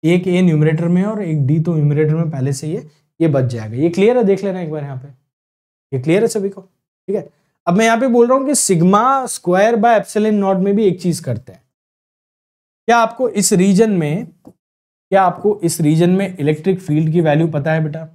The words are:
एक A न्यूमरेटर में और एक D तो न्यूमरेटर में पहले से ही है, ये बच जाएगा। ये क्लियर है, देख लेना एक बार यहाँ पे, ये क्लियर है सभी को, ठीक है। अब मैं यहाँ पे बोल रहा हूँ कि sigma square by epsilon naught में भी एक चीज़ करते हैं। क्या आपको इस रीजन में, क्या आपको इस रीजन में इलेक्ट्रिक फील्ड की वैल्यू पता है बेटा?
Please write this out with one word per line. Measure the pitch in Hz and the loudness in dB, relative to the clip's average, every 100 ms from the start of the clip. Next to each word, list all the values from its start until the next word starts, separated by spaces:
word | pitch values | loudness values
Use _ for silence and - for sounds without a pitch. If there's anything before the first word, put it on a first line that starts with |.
एक | 160 180 | 2 0
A | 180 180 | 0 2
न्यूमरेटर | 185 156 151 156 170 | 2 4 2 0 0
में | 175 | 0
और | 202 220 | 0 -4
एक | 185 156 127 | -4 -2 0
D | 160 | 0
तो | 160 | 0
न्यूमरेटर | 160 147 147 151 | 0 0 0 0
में | 160 165 | 0 -2
पहले | 151 131 | -4 -4
से | 139 151 | -4 -6
ही | |
है, | 185 240 _ _ _ | -8 -10 _ _ _
ये | 165 | 0
बच | 139 | 2
जाएगा। | 123 117 107 117 | 0 -4 -8 -4
ये | 165 | -2
क्लियर | 170 202 247 | 2 2 2
है, | |
देख | 202 190 | 0 0
लेना | 202 185 | -2 -6
एक | 165 | -8
बार | 156 | -8
यहाँ | 139 131 | -10 -12
पे, | 139 - _ _ _ _ _ _ _ | -16 -20 _ _ _ _ _ _ _
ये | 135 | -6
क्लियर | 131 180 | 0 0
है | 226 | 0
सभी | 226 196 | -2 -6
को, | 196 | -8
ठीक | 185 _ _ _ - 196 | -20 _ _ _ -8 -8
है। | - _ _ _ - | -8 _ _ _ -2
अब | 180 | 2
मैं | |
यहाँ | 226 226 | 2 2
पे | 262 | 2
बोल | 240 233 | 4 4
रहा | 262 | 2
हूँ | 269 | 0
कि | |
sigma | 285 - 185 180 202 240 269 254 | -2 0 2 4 4 2 0 -2
square | - - 180 208 233 | -8 -2 2 2 2
by | 226 | 4
epsilon | 226 - 214 214 208 | 2 0 -2 0 0
naught | 196 190 | 0 0
में | 196 202 | 0 2
भी | 214 | 0
एक | 170 | 0
चीज़ | 180 165 | -4 -4
करते | - 110 - | -4 -8 -10
हैं। | 92 _ _ _ _ _ _ _ _ _ _ _ _ - | -20 _ _ _ _ _ _ _ _ _ _ _ _ 0
क्या | 233 | 2
आपको | 226 - 254 | 2 -2 -4
इस | 208 190 | -2 0
रीजन | 196 185 190 226 | 2 2 4 2
में, | 190 151 165 247 _ - | 2 -2 -4 -8 _ -20
क्या | _ _ _ _ _ _ 190 | _ _ _ _ _ _ 2
आपको | 185 180 202 208 | 2 0 -2 0
इस | 170 160 | -4 -2
रीजन | 151 160 175 | 0 2 2
में | 185 196 185 | 2 -2 -4
इलेक्ट्रिक | 147 151 196 185 | -2 -2 -2 -4
फील्ड | - 151 160 | -2 -2 0
की | 165 | 0
वैल्यू | 160 147 165 | 2 2 0
पता | 151 143 | -2 -2
है | 160 | -2
बेटा? | 156 160 160 | -2 -6 -14